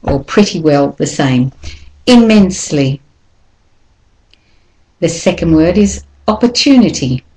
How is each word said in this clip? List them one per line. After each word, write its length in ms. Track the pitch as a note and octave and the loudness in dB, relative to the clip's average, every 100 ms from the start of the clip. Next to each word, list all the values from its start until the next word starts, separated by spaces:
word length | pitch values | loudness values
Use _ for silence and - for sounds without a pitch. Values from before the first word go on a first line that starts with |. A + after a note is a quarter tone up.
or 200 | - C#3+ | -4 -6
pretty 380 | - - G3+ F3 | -2 0 0 0
well 320 | D#3 C#3+ C#3+ | 0 0 0
the 140 | - D3+ | -4 -8
same. 460 | - C#3 B2+ C3 - - - - - - | -2 -2 0 -2 -6 -18 -18 -20 -10 2
Immensely. 920 | B3 A3+ A3 F#3+ F#3 - D3+ C3+ C#3 _ _ _ _ _ _ _ _ _ _ _ _ _ _ _ _ _ _ _ _ | 4 4 4 2 -2 -6 -2 -2 -4 _ _ _ _ _ _ _ _ _ _ _ _ _ _ _ _ _ _ _ _
The 80 | E3 | -6
second 460 | - - F#3 E3 | -4 -4 -2 0
word 240 | D#3 E3 F#3 | 2 2 2
is 260 | G3+ - - _ - | 0 -2 -16 _ -6
opportunity. 960 | G#3+ A#3+ - D4 C4+ F#3+ - B2+ B2+ _ | -2 -2 0 2 4 4 0 -4 -6 _